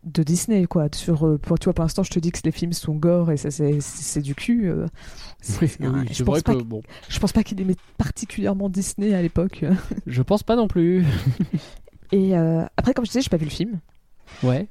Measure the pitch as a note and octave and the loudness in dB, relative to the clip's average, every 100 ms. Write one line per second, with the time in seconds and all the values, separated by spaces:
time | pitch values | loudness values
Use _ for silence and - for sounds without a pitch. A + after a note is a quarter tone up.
0 | - D#3 D3+ F3 - G#3+ F3 F3 D3 - | -4 -2 2 2 2 2 4 2 0 -2
1 | - D#3+ D#3+ D3+ - E3+ - F3 D#3+ - | 0 2 4 2 2 0 2 2 0 0
2 | F#3+ F3+ E3 - D#3+ - E3+ E3+ - D3+ | -2 0 -2 -2 -4 -2 -4 -4 -4 0
3 | E3+ F3 E3+ D3 D3+ C#3+ D3 D3 C#3+ - | 4 4 4 0 -2 0 0 0 -2 -10
4 | - - C#3 C#3+ - A#3+ G3 D#3 E3 - | -6 -4 -4 -6 0 2 2 -2 -4 -8
5 | - - - - - G2+ D#3+ - C#3 C3+ | -18 -16 -18 -16 -6 0 0 0 -2 -2
6 | B2 - B2+ D3 - C3 A2+ A2 - - | -2 -2 0 2 2 0 0 -8 -10 -20
7 | - - G3+ - G#3+ G3 F#3+ F3+ - - | -8 -2 2 2 0 -2 -2 -2 -4 -6
8 | - - - - G3 F#3+ G3 F#3 F#3+ - | -4 -4 -8 -4 -2 -2 -2 -2 -4 -2
9 | G3+ F#3+ F3 - F#3 - D3 F#3 - - | 0 2 2 0 -2 -2 0 0 0 -8
10 | - B2 B2+ G3+ - A#3 G#3+ F3+ E3+ F#3 | -2 -2 2 0 2 2 2 2 4 4
11 | E3 G2 C3 B2 D#3+ D3+ - - - - | 2 2 0 0 -2 -4 -8 -20 -20 -20
12 | - G3 F#3+ F3+ D#3+ E3 - - - C4+ | -2 2 4 4 4 2 0 0 2 2
13 | A#3 A#3+ C4+ F3 D3+ - F#3+ G3 - - | 0 -2 0 0 0 -4 -4 -6 -10 -20
14 | _ - - - B2+ B2+ G#3 | _ -20 -20 -2 0 0 -2